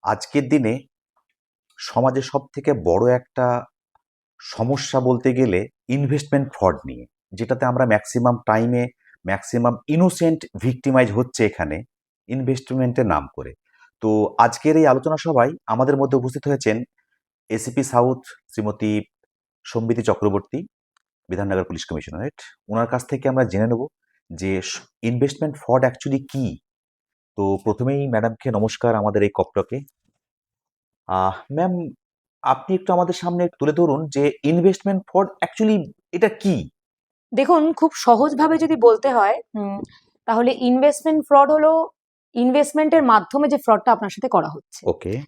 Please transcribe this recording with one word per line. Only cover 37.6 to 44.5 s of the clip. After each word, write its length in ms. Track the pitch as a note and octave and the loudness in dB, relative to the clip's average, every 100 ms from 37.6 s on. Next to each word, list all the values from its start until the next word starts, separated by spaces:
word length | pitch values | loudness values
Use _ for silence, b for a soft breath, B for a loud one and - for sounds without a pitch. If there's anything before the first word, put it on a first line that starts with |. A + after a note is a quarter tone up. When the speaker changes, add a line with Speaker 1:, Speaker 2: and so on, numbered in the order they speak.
| D#4 | 2
Speaker 2:
খুব 180 | - D#4+ | 2 0
সহজভাবে 640 | - - A3+ C#4+ C#4 D#4 D#4+ | 0 4 4 4 2 2 2
যদি 180 | D#4+ D#4 | 0 4
বলতে 320 | A#3 A3 C4+ | 6 6 2
হয়, 340 | B3 G3+ A3+ - A3 | 2 2 0 -4 -8
হুম, 240 | G3+ G3 - b b _ - | -8 -8 -12 b b _ -2
তাহলে 280 | A3+ A#3+ B3 | 0 2 0
ইনভেস্টমেন্ট 680 | B3 B3+ C#4+ C#4+ D#4+ D#4 - | 0 4 4 2 0 0 4
ফ্রড 240 | C#4+ C#4 | 6 6
হলো 380 | D#4 D#4 D#4+ D#4+ _ _ _ _ | 6 4 2 -2 _ _ _ _
ইনভেস্টমেন্টের 680 | A#3+ B3 B3+ D4 D4+ D#4 E4 | -2 2 2 2 2 2 4
মাধ্যমে 460 | C4+ A3 - C#4 D4 | 6 4 2 0 0
যে 80 | C#4 | 0
ফ্রডটা 360 | - G#3+ - | 2 2 4
আপনার 180 | A3 G3+ | 0 0
সাথে 180 | - C4 | -6 0
করা 200 | G3 | 0
হচ্ছে। 420 | D#3+ | 0